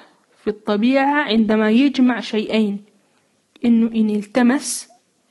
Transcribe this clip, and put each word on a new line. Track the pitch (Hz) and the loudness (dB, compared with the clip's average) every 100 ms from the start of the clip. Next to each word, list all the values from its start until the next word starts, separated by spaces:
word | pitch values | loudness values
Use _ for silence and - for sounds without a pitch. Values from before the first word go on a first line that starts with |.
| - _ _ _ | -20 _ _ _
في | - | -8
الطبيعة | 208 - 208 240 269 269 294 | -8 -4 -2 2 2 2 0
عندما | 285 220 214 214 214 | 0 0 2 2 2
يجمع | 226 285 262 254 226 | 2 2 2 0 0
شيئين، | - 214 214 220 214 202 - _ _ _ _ _ _ _ 240 | -4 -6 -2 -2 -2 -4 -12 _ _ _ _ _ _ _ 0
إنه | 226 226 | 2 2
إن | 226 214 | 0 -2
التمس | 208 202 254 240 277 - - - _ _ _ _ | -2 -4 0 2 0 -4 -10 -12 _ _ _ _